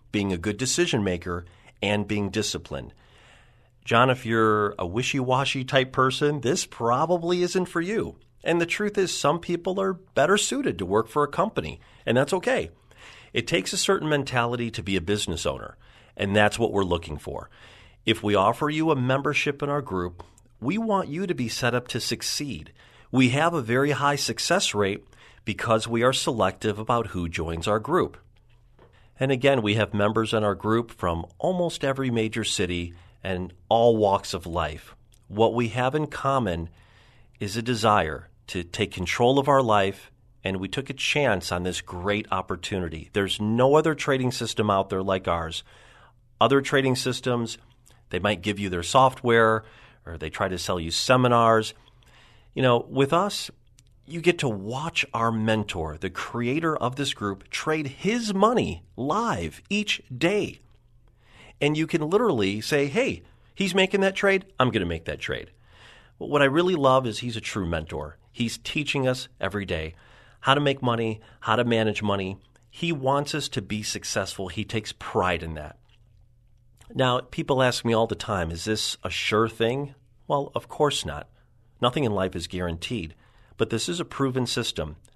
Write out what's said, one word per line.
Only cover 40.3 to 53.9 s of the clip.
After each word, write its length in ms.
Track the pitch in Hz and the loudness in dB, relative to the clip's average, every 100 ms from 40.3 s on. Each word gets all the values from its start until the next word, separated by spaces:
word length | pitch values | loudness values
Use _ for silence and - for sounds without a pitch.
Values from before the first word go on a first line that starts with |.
| - 98 | -10 -6
and 140 | 95 | -4
we 100 | 95 | -4
took 220 | - - | -8 -8
a 40 | - | -6
chance 560 | - 147 139 98 - | -2 2 2 2 0
on 120 | 87 | -4
this 180 | 90 85 | -2 -6
great 460 | - 90 92 104 107 | -8 -6 -2 -2 -2
opportunity. 760 | 95 95 90 - 98 87 80 78 | -4 -4 -8 -4 -4 -4 -8 -4
There's 280 | 104 98 - | -2 0 0
no 340 | 107 117 131 151 | -2 4 6 6
other 200 | 160 156 | 4 0
trading 380 | - 131 127 | 0 0 0
system 380 | 123 117 - 107 | -2 -6 -2 2
out 200 | 98 98 | 2 2
there 120 | 95 | -2
like 240 | 98 95 92 | 0 -2 0
ours. 380 | 85 82 82 - - - - - _ _ _ | -2 -4 -10 -14 -20 -20 -20 -20 _ _ _
Other 200 | 113 139 | 4 4
trading 340 | 135 143 135 127 | 4 2 2 0
systems, 640 | 135 123 131 120 117 - - _ _ - _ | -2 -4 -2 -2 -4 -8 -18 _ _ -20 _
they 80 | 90 | -2
might 240 | 101 98 | 0 0
give 160 | 98 101 | -2 -2
you 100 | 101 | -2
their 140 | 90 | -2
software, 800 | 85 135 131 131 123 117 113 110 - - - _ - | 2 6 6 4 4 6 6 4 -2 -18 -20 _ -16
or 140 | 82 | -10
they 120 | 80 | -8
try 180 | - 98 | -2 -2
to 100 | 90 | -2
sell 200 | - 92 | -2 -2
you 120 | 82 | -2
seminars. 800 | 82 - 127 127 120 113 113 107 - _ _ _ - - - _ - | -4 2 4 6 6 6 6 2 -8 _ _ _ -20 -20 -20 _ 0
You 80 | |
know, 240 | 131 120 - | 4 4 2
with 240 | 131 139 | 0 2
us, 380 | 165 202 - - - _ _ _ | 2 0 -4 -10 -14 _ _ _